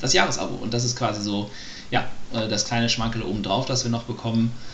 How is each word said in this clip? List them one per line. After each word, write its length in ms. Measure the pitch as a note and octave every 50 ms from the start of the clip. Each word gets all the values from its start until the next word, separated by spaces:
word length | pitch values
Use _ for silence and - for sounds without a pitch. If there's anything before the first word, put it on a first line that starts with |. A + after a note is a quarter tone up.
das 120 | - - -
Jahresabo. 400 | - G3 - - - - - F2+
Und 180 | - - A2+ A2+
das 120 | A#2+ B2
ist 120 | A#2+ A#2+
quasi 260 | - B2 G#2+ G#2 G#2 G2+
so, 280 | G#2 G2+ G2+ G#2 G#2 - - - - - - - -
ja, 160 | - G2+ - - - - - - -
äh, 160 | A2+ A2 G#2+
das 180 | A2 G2+ -
kleine 220 | - A#2+ A#2 A#2 A#2
Schmankerl 340 | A#2 A#2+ A2+ A2+ A2+ A2+ A2
obendrauf, 440 | - G2 G#2+ F#2+ F#2+ G2 A#2+ B2+
das 180 | - C3 A#2+ -
wir 60 | A#2+
noch 140 | A#2 A#2 A#2
bekommen, 480 | - A2+ - - A2+ A2 A2+ A2+ A#2 A#2+ - - -